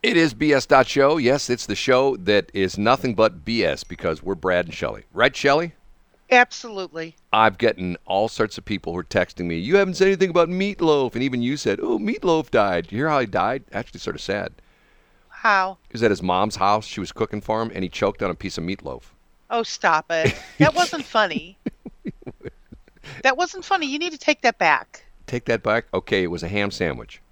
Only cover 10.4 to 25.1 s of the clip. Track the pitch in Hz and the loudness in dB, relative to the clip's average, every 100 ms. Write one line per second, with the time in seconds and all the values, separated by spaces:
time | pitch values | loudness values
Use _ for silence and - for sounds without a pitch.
10.4 | 165 180 196 202 165 147 127 117 135 127 | 2 0 -4 0 2 2 0 -2 -4 -2
11.4 | 120 143 120 98 107 113 208 403 185 160 | -2 -2 -2 -2 -2 -2 -2 -2 0 0
12.4 | 143 120 101 87 85 104 156 147 117 92 | 2 2 2 0 -4 -4 0 0 0 0
13.4 | 98 135 - 98 120 - - - - 101 | 0 -2 -6 -10 -10 -10 -10 -8 -6 -6
14.4 | 87 - _ _ _ _ _ _ _ - | -6 -12 _ _ _ _ _ _ _ -4
15.4 | 226 202 190 190 _ - 113 101 90 90 | 2 2 0 -6 _ 0 0 0 0 0
16.4 | 104 - 95 107 - - 90 - 110 107 | 0 0 0 0 -2 -10 -10 -6 -6 -6
17.4 | - 110 113 95 92 - 101 101 98 85 | -4 -4 -4 -6 -8 -2 -2 -2 -6 -4
18.4 | 95 - 85 95 - 62 - _ _ _ | -8 -8 -6 -8 -10 -14 -16 _ _ _
19.4 | _ 233 226 - 190 156 - 165 160 - | _ -4 -4 -2 0 0 0 0 0 -2
20.4 | - - 302 320 349 330 269 226 202 151 | -14 2 2 4 0 -2 -2 0 0 -2
21.4 | 165 196 - _ - - - - - - | -10 -14 -14 _ -20 -14 -14 -14 -18 -16
22.4 | - - _ - _ _ - - 262 269 | -18 -18 _ -20 _ _ -20 0 0 2
23.4 | 349 381 339 381 294 294 349 311 - 294 | -2 -4 -2 -2 -2 -4 -6 -4 0 2
24.4 | 233 - 170 139 - - - | 0 2 4 4 0 -20 -20